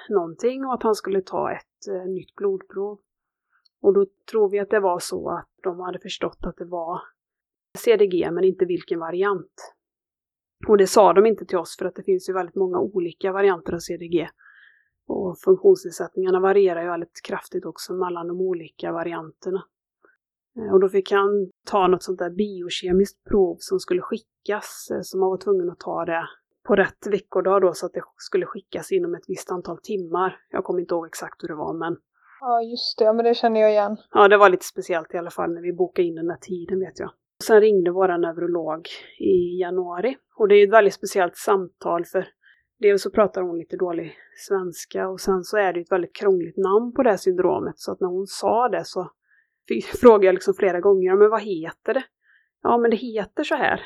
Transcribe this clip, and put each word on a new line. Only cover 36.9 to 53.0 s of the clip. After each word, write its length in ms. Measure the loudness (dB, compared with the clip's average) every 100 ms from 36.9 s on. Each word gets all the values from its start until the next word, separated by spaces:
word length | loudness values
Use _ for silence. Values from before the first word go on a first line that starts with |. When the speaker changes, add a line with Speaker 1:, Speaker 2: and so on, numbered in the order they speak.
| -8
Speaker 1:
jag. 120 | -12 -14 _ _
Sen 160 | 6 6
ringde 300 | 8 4 2
våra 260 | 2 0 0
neurolog 720 | -4 -4 -4 -4 -4 -8 -10 -18 -20 -6
i 420 | 0 2 0 -4
januari. 560 | -4 -4 -6 -4 -6 -6 _ -2
Och 120 | 6
det 60 |
är 40 | 6
ju 60 |
ett 80 | 8
väldigt 220 | 6 6
speciellt 420 | 0 -4 -2 -2 -2
samtal, 680 | -2 -2 -2 _ -4 -4
för 240 | -4 -6 -6 _ _ _ _ _
dels 240 | 2 2
så 80 | 0
pratar 320 | 2 2 0
hon 160 | -6 -8
lite 180 | -10 -6
dålig 380 | -4 -4 -8 -14 _ -20 -6
svenska 600 | -4 -4 -10 -10 -6 -6
och 120 | -4
sen 220 | -2 -2
så 120 | 0 0
är 160 | 0
det 60 | -2
ju 40 |
ett 100 | -2
väldigt 240 | -2 -4 -2
krångligt 400 | 2 2 0 -2
namn 360 | 2 2 2
på 100 | 0
det 80 | 2
här 60 | 2
syndromet. 640 | 0 0 0 0 -4 -10
Så 140 | -12
att 80 | -6
när 80 | -4
hon 180 | -4 -8
sa 420 | -4 -2 0 0
det 160 | -2
så 260 | -6 -8 -10 -14 _ _ _ _ _
fick, 160 | -6
<laughs> 160 | -6 6
frågade 260 | 8 8 6
jag 60 |
liksom 220 | 2 0
flera 260 | 0 0 0
gånger, 260 | 2 2 4
"Ja, 60 | 4
men 140 | 4
vad 120 | 4
heter 520 | -4 -8 -8 -10 -6
det?" 100 | -4 -6 _ _ _ _ _
"Ja, 160 | -2 2
men 120 | 2
det 60 |
heter 480 | 0